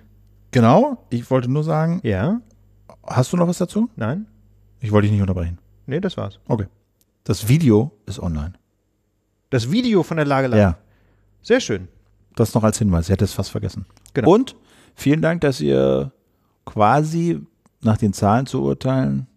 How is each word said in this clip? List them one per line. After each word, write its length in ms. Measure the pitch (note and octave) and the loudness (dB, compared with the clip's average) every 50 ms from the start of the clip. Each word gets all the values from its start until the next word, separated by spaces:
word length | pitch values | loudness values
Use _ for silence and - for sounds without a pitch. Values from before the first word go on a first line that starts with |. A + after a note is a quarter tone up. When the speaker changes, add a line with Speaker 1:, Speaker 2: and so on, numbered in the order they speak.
| - _ _ _ _ _ _ _ _ _ | -20 _ _ _ _ _ _ _ _ _
Speaker 1:
Genau, 520 | - B2+ A2+ A#2 C#3 G3 C4 D4+ B3 - _ - | 2 4 4 6 6 4 4 2 -2 -6 _ -8
ich 200 | A#2 A#2 B2 - | -8 -8 -4 -2
wollte 220 | C3+ C3 B2 B2 | -2 0 0 -2
nur 120 | C3+ D3+ D3+ | -2 -2 -2
sagen, 360 | D#3+ D#3+ D#3 D#3+ E3 E3+ F#3 - | -2 -2 -2 0 -2 -2 -2 -2
Speaker 2:
Ja? 360 | A#2+ G2 F#2 G#2+ E3+ A3 A#3+ - _ _ _ _ _ _ _ _ - - _ _ | -2 0 0 0 0 -2 -4 -6 _ _ _ _ _ _ _ _ -20 -20 _ _
Speaker 1:
hast 280 | - - B2+ B2+ - F3+ | -4 0 0 0 2 0
du 40 | |
noch 120 | F3 F3 F3 | 0 0 0
was 80 | F3 | 0
dazu? 320 | - F3+ - - G#3 A#3 - _ | -2 -4 -4 -2 -2 -4 -4 _
Speaker 2:
Nein. 300 | - G#2+ A2 C#3+ G3 G#3+ - _ _ _ _ _ _ _ _ _ _ | -6 -4 -4 -4 -6 -8 -12 _ _ _ _ _ _ _ _ _ _
Speaker 1:
Ich 140 | - G#2 G#2 | -4 0 2
wollte 140 | G#2 G2+ | 4 4
dich 40 | G#2 | 4
nicht 100 | G#2+ G2+ | 2 2
unterbrechen. 360 | G2 F#2+ F#2 F2+ F2 E2+ E2+ - _ _ _ _ _ | 0 0 -2 -2 -4 -6 -8 -12 _ _ _ _ _
Speaker 2:
Nee, 120 | - C3+ E3 | -8 -6 -4
das 160 | G3+ F#3 - | -4 -6 -6
war's. 240 | - G#2+ G2 - _ _ | -8 -10 -10 -12 _ _
Speaker 1:
Okay. 200 | - C3 G#2+ G2 - _ _ _ _ _ _ _ _ _ _ - | -4 -4 -4 -4 -6 _ _ _ _ _ _ _ _ _ _ -6
Das 240 | - G#2 - G#2 G#2+ | -4 -4 -2 0 2
Video 420 | C3+ E3 E3 B2 G#2 G#2 A#2+ D#3 - _ _ | 2 4 4 4 4 4 4 0 -6 _ _
ist 140 | - G2+ - | -16 -12 -8
online. 340 | - F2 D#2+ D2 D2 F2 - _ _ _ _ _ _ _ _ _ _ _ _ _ _ _ _ _ _ - | -6 -6 -4 -6 -6 -8 -12 _ _ _ _ _ _ _ _ _ _ _ _ _ _ _ _ _ _ -6
Speaker 2:
Das 220 | C3+ B2 A2+ B2 | -4 -4 -2 -2
Video 320 | F3+ B3 B3 A#3+ G#3+ F3 D3+ | -2 -2 0 2 2 0 0
von 140 | - E3 | 0 -2
der 80 | D#3 D3 | -2 0
Lage 220 | C#3+ C#3 C3+ C3+ | 0 0 0 0
live? 120 | B2+ A#2 G#2 | 2 4 4
Speaker 1:
Ja. 180 | G2+ F#2 E2+ - _ _ _ _ _ _ _ _ _ _ _ _ | 4 2 2 -2 _ _ _ _ _ _ _ _ _ _ _ _
Speaker 2:
Sehr 200 | - - A#3 C4 | -2 0 0 0
schön. 260 | - - G#2+ F#2 F#2 - _ _ _ _ _ _ _ _ _ | 0 -2 -6 -6 -8 -12 _ _ _ _ _ _ _ _ _
Speaker 1:
Das 180 | - A2+ - - | -2 0 0 2
noch 120 | A2 G#2+ | 2 2
als 140 | A2 - - | 2 2 2
Hinweis, 260 | A2+ G2+ F2 E2 D#2+ | 2 2 2 2 2
ich 60 | - | 0
hätte 120 | F#2+ - G#2 | 0 0 0
es 80 | - | -2
fast 180 | - - G2 - | -2 -4 -8 -6
vergessen. 360 | - - G2+ G2 - - - - _ _ _ - - | -8 -8 -8 -8 -8 -10 -14 -16 _ _ _ -10 -4
Speaker 2:
Genau. 160 | C#3+ A2+ D#3 | 0 4 4
Speaker 1:
Und 280 | F#3+ A#3 C4+ - - _ _ _ _ _ _ _ _ | 4 4 2 -2 -8 _ _ _ _ _ _ _ _
vielen 280 | - - C3+ D3+ D#3+ | -4 0 0 0 2
Dank, 180 | D#3+ D#3+ E3+ E3+ | 0 -2 0 0
dass 220 | D#3 C#3+ C3 - | -2 -2 -2 0
ihr 500 | - - C3+ C3 - - C2 - C#3+ C3+ - _ _ _ _ _ _ _ _ _ - | 0 0 2 2 2 2 2 0 -2 -6 -10 _ _ _ _ _ _ _ _ _ -18
quasi 760 | - - G#2+ G#2 G#2+ B2+ D3+ D#3 D#3 E3 E3+ E3+ E3+ E3 - - - _ _ _ _ _ _ | -8 -2 0 2 2 2 2 0 -2 -2 -2 -2 -2 -4 -4 -8 -16 _ _ _ _ _ _
nach 140 | - A2 G#2+ | 0 0 0
den 140 | - A2 G2+ | 2 0 0
Zahlen 340 | F#2 - A2 G2 G#2+ B2+ C#3 | 0 0 0 2 2 0 0
zu 160 | - - C3 | -2 -4 -2
urteilen 640 | - - C#3 - - C3 C3 C3 C3 C#3 C3+ C3+ C3 - _ | -2 -2 -2 -2 -2 -2 0 0 0 -2 -2 -4 -6 -10 _